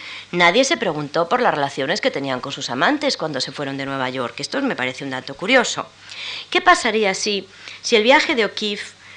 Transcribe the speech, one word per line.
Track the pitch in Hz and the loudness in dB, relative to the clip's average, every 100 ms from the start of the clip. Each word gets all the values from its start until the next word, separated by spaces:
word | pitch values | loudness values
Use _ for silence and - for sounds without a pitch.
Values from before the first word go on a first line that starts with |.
| - - - | -10 -16 -6
nadie | 175 175 202 | 2 4 6
se | 269 240 | 4 2
preguntó | 208 151 143 160 170 | 0 -2 -2 -2 0
por | 254 | 2
las | 220 | 2
relaciones | 151 139 - 135 202 | 2 0 -2 -2 0
que | 269 | -2
tenían | 147 135 127 | -2 -2 -4
con | 135 | -6
sus | 143 135 | -8 -6
amantes | 123 185 294 294 - | 0 2 2 0 -2
cuando | 160 139 | -4 -4
se | 147 | -6
fueron | 135 139 135 | -6 -6 -6
de | 139 | -4
Nueva | 135 127 | -4 -2
York. | 127 120 - | -2 -6 -6
Esto | 143 - | -6 -4
me | 269 170 | -2 -2
parece | 127 127 | -4 -4
un | 139 | -8
dato | 131 131 | -8 -10
curioso. | 139 185 262 214 - - - - - - - - | -6 2 2 2 -4 -10 -16 -18 -14 -12 -12 -4
¿Qué | 359 | 2
pasaría | 370 339 240 214 202 | 4 4 4 2 2
si, | 185 - 202 - - - - | 0 -2 -4 -6 -16 -18 -12
si | - | 2
el | 226 | 4
viaje | 220 294 302 | 6 6 4
de | 262 202 | 0 0
O'Keeffe | - 214 202 - - - | -2 -4 -4 -10 -18 -20